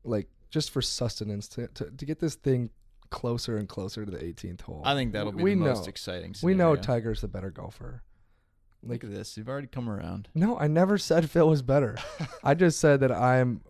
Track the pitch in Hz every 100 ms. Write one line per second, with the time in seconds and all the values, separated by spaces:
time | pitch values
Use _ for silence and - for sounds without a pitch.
0 | - 110 95 _ _ 156 147 143 - -
1 | 117 - 104 104 104 - 120 - - 135
2 | 143 156 165 - - 131 120 - _ _
3 | _ - 120 120 - 110 101 - 98 113
4 | 104 90 85 85 95 87 - 76 135 139
5 | 123 104 104 101 180 202 151 117 87 -
6 | - 90 85 92 170 190 170 143 - 120
7 | 113 110 104 98 95 95 110 - 117 123
8 | - _ _ _ _ _ _ _ 117 120
9 | 117 101 104 - 110 135 139 - 120 101
10 | 82 95 101 156 196 247 151 156 190 208
11 | - 165 160 170 160 151 123 139 127 110
12 | - - 151 - - 165 180 160 156 139
13 | 135 117 123 127 127 113